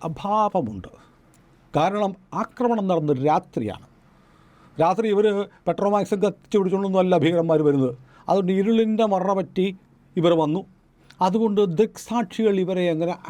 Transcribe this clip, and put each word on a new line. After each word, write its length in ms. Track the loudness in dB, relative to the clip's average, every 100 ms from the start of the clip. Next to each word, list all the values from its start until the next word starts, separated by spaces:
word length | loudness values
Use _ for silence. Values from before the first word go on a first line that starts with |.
അഭാവമുണ്ട്. 840 | -8 -8 -4 -2 0 -2 -4 -8 -16 -20 -20 _ _ _ _ _ _
കാരണം 380 | -2 -2 0 -4 -6 _
ആക്രമണം 520 | -8 -8 -4 -2 0 -2
നടന്നത് 380 | -2 0 0 0
രാത്രിയാണ്. 600 | 0 -2 -8 -8 -8 -16 _ _ _ _ _ _ _ -12 -2
രാത്രി 300 | 0 0 0
ഇവർ 180 | 2 2 0 -4 _ -6
പെട്രോമാക്സും 520 | -2 0 0 0 -2
കത്തിച്ച് 380 | -2 -4 _ 0
പിടിച്ചുകൊണ്ടൊന്നും 420 | 0 0 0 0
അല്ല 180 | 2 2
ഭീകരന്മാർ 440 | 2 2 2 2
വരുന്നത്. 340 | 4 2 0 -4 -14 -12 -2
അതുകൊണ്ട് 220 | 0 2
ഇരുളിൻ്റെ 540 | 0 2 2 2 0 0
മറ 280 | 0 0
പറ്റി 340 | -2 -2 -2 -2 -4 _ _ _ 0
ഇവർ 180 | 2
വന്നു. 300 | 4 2 -2 -6 _ _ _ -20 -4
അതുകൊണ്ട് 560 | 0 0 0 2 2 2
ദൃക്സാക്ഷികൾ 840 | 0 -2 -8 -6 -4 -2 0 2
ഇവരെ 220 | 0 -2
എങ്ങനെ 340 | -2 0 -2 -6 -8